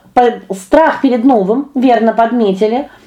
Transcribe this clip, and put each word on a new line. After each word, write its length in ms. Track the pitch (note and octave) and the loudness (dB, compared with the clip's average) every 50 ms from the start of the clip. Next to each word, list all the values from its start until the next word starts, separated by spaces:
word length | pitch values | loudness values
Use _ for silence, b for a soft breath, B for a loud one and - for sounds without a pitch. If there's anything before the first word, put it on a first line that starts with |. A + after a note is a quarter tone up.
| _ _ - | _ _ 0
по-, 400 | B3 B3 A#3 A3 F#3+ - - F#3+ | 0 0 0 0 -4 -10 -12 -12
страх 480 | - - - - D4+ D#4+ D4 - - | -12 -6 0 2 2 2 2 0 -2
перед 240 | - C4+ A#3+ A#3+ A3 | -2 -2 0 2 2
новым, 440 | C#4 C4 G#3+ F#3+ F#3 A3 C#4 D4 - - | 2 2 2 0 -2 -2 -4 -4 -6 -6
верно 380 | C4 A#3 C4 A#3+ A3 A3 A3+ A3 | -2 0 2 2 2 2 0 0
подметили. 760 | A3+ A3+ A3+ A#3+ A#3+ A3 G3 F#3+ F#3+ G#3+ G#3+ A3+ C4 C#4+ B B B B | 0 0 0 0 -2 0 -2 0 0 -2 -2 -2 -4 -6 B B B B